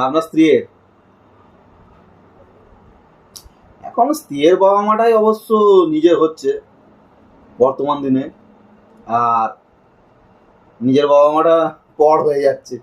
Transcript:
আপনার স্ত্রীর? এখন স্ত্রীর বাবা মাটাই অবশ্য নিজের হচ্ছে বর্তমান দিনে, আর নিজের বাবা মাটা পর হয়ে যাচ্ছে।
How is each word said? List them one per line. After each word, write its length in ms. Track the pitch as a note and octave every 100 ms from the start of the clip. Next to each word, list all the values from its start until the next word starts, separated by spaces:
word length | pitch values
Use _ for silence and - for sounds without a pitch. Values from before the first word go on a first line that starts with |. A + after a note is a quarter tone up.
| C3
আপনার 160 | D#3 D#3+
স্ত্রীর? 340 | D#3 D#3+ B2+ - _ _ _ _ _ _ _ _ _ _ _ _ _ _ _ _ _ _ _ _ _ _ _ _ _ _ - - _ _ _
এখন 240 | - - B3 D4
স্ত্রীর 360 | - C#3+ D3+ F3+
বাবা 160 | G3 G3+ G#3
মাটাই 260 | A3 A3+ A3+
অবশ্য 280 | G#3+ G#3+ - G#3+ G#3 F#3+ E3
নিজের 220 | D#3 E3 D#3+
হচ্ছে 280 | D#3 - C3+ C#3 - _ _ _ _ _ _ _ _ -
বর্তমান 380 | B2+ C3+ C#3+ C#3+ C#3
দিনে, 200 | C3 D3 - _ _ _ _ _ _ - A#2
আর 280 | A#2+ A#2 A2+ - _ _ _ _ _ _ _ _ _ _ _ _
নিজের 280 | A#2+ C3+ C#3+
বাবা 160 | C#3+ D3 D3+
মাটা 220 | D#3+ E3 D#3 - _ -
পর 160 | D3+ D#3 D3
হয়ে 160 | C#3+ C#3
যাচ্ছে। 300 | C3+ - A#2+